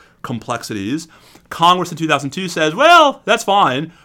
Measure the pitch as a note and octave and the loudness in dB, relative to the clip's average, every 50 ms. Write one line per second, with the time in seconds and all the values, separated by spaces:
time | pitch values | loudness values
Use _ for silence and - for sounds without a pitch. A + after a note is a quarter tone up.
0 | _ _ _ _ - - A#2+ A2 - - A#2+ A#2 - - A2+ G2+ F#2+ G#2+ C#3 E3 | _ _ _ _ -12 -10 -10 -10 -8 -8 -8 -8 -8 -8 -8 -8 -6 -6 -6 -6
1 | E3 - _ - _ - _ - _ - - - E3+ F3 F3+ F#3 E3+ - E3+ - | -8 -12 _ -20 _ -20 _ -20 _ -16 -6 0 2 2 2 2 -2 -6 -6 -6
2 | D#3+ D#3 D3+ C#3 C#3 C#3 - F#3 F#3+ F3 - E3+ D#3 D#3 D#3 G#3+ D4 E4 F4 E4+ | -2 -2 -2 -2 -2 -4 -8 -8 -8 -6 -4 -2 -2 -2 0 2 4 6 6 6
3 | D#4 C#4 - - - F#3 A3 A3+ - G3+ G3 G3+ F#3 C#3 B2+ C#3 D3+ E3 - _ | 6 4 2 -2 -2 -2 -2 -2 0 0 2 2 4 2 0 -2 -6 -8 -12 _